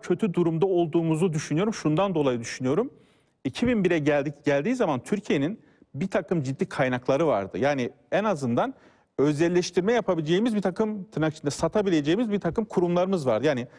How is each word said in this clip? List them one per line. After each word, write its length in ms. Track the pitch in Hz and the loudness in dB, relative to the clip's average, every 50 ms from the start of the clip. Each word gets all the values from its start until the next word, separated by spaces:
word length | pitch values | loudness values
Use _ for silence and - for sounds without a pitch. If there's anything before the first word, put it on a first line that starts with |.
kötü 340 | - - 180 - 226 190 165 | -2 -2 -2 0 0 0 2
durumda 320 | 175 170 170 160 160 196 | 2 2 2 2 2 2
olduğumuzu 680 | 190 185 175 170 147 - 170 165 160 160 151 190 180 | 2 2 2 2 2 2 2 2 2 2 2 2 0
düşünüyorum. 420 | 151 151 - - 147 165 202 226 202 | 0 -2 -4 -2 0 0 0 0 -2
Şundan 400 | - - 156 151 175 196 202 170 | -2 0 0 2 2 2 2 2
dolayı 260 | 156 143 131 123 117 | 0 2 0 0 -2
düşünüyorum. 500 | 117 - - - 127 127 147 196 254 285 - - _ _ _ _ _ _ _ _ - | -4 -8 -8 -4 -2 0 2 0 0 -2 -4 -16 _ _ _ _ _ _ _ _ -8
iki 220 | - - - 240 | -6 -4 -2 0
bin 180 | 247 247 208 180 | 0 2 2 2
bire 140 | 180 175 160 | 2 2 2
geldik, 360 | 139 147 147 143 135 156 147 - - | 2 2 2 2 0 -2 -6 -4 0
geldiği 300 | 147 143 139 147 220 262 | 0 0 2 2 0 0
zaman 260 | 247 214 165 139 123 | 0 0 0 0 -2
Türkiye'nin 600 | - - 208 202 - - 202 143 139 175 226 - - _ _ _ _ _ - | -4 -4 -4 -4 -2 -2 0 0 0 -2 -4 -8 -14 _ _ _ _ _ -8
bir 140 | 135 190 - | -6 -4 -2
takım 340 | - 202 - - 185 165 | -2 -2 -2 -2 -2 -2
ciddi 240 | 127 135 131 - 190 | -2 -2 -4 -4 -4
kaynakları 600 | - - - 135 127 127 123 - - 135 147 170 | -4 -2 -2 0 0 -2 -2 0 0 0 2 2
vardı. 320 | 147 117 98 98 95 - 90 | 2 2 0 -2 -4 -4 -2
Yani 320 | 123 143 147 131 120 - - _ _ - | 0 0 0 0 -4 -6 -8 _ _ -4
en 120 | - 185 214 | -2 0 0
azından 500 | 214 175 139 135 117 120 165 214 269 - - - - _ _ _ _ _ - | 0 -2 -2 -2 -2 0 0 0 -2 -4 -10 -18 -20 _ _ _ _ _ 0
özelleştirme 760 | 135 151 147 139 170 170 180 175 170 - - 185 175 220 | 2 2 2 2 2 2 2 2 0 0 -2 0 2 2
yapabileceğimiz 600 | 247 226 - 196 180 160 151 151 175 196 233 254 214 | 2 2 0 0 -2 -2 0 0 2 2 2 0 0
bir 80 | 208 | 0
takım, 420 | 190 190 175 - 220 214 214 202 175 | -2 -2 -2 -2 -2 -2 -4 -8 -10
tırnak 300 | - - 156 156 156 151 | -8 -4 -2 -2 -2 -2
içinde 160 | - - 143 | -4 -6 -6
satabileceğimiz 800 | - - 170 160 - 214 190 202 170 151 139 147 180 226 254 214 | -4 -2 -2 -2 0 0 0 2 2 2 2 2 0 0 0 0
bir 100 | 202 190 | -2 -2
takım 240 | - 170 - 233 214 | -2 -2 -2 -4 -4
kurumlarımız 600 | - - 190 175 175 175 175 185 190 196 170 135 | -2 0 0 0 2 2 2 0 0 0 0 0
vardı. 200 | 127 107 107 131 | 0 0 2 2
Yani 220 | 156 139 123 123 - - | 2 0 0 -4 -8 -12